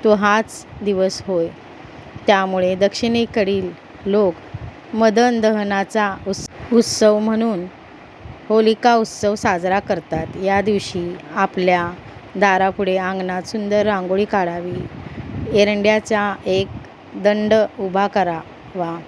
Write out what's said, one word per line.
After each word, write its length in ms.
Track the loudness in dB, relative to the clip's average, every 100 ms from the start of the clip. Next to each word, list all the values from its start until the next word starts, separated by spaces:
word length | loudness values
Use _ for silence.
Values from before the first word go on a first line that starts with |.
तो 100 | 4
हाच 520 | 4 4 2 0 -10 -16 -8
दिवस 400 | -4 0 0 -2 -4
होय. 200 | -2 -2 -6 -20 -20 -20 -20 -18 -6 2
त्यामुळे 480 | 2 2 0 0
दक्षिणेकडील 960 | 2 0 0 -2 0 0 0 0 0 -2 -10 -20 -10 0
लोक 280 | 2 2 0 -12 -14 -14 -16 -8
मदन 460 | 2 4 4 2 4
दहनाचा 760 | 2 2 0 -2 -2 -2 -2 -4 -6
उस-, 460 | -6 -8 -14 0 2
उत्सव 420 | 2 4 4 4
म्हणून 460 | 0 0 0 -2 -6 -12 -20 -20 -20 -20 -18 -18 0
होलिका 460 | 4 4 4 4
उत्सव 400 | 4 0 -2 -2
साजरा 440 | 0 0 0 0 -2
करतात. 480 | 0 -6 -4 -6 -6 -4
या 160 | 0 0
दिवशी 560 | 2 -2 -2 -6 -6 -8 -10
आपल्या 580 | -2 -2 0 2 2 0 -8 -16 -20 -12 0
दारापुढे 600 | 2 4 2 0 -2 0
अंगणात 460 | -2 -4 -4 -6
सुंदर 440 | -6 -6 0 0 2
रांगोळी 380 | 0 0 0
काढावी, 500 | 0 0 0 -4 -6 -8 -10 -12 -14 -14 -10 -8 0
एरंड्याचा 840 | 4 4 4 2 2 0 -2 -2 -4 -2
एक 220 | -2 -2 -8 -16 -20 -16
दंड 400 | -2 0 2 4 4 2 -2
उभा 260 | -4 0 0
करावा 960 | 0 0 -2 -8 -18 -14 -8 -6 -8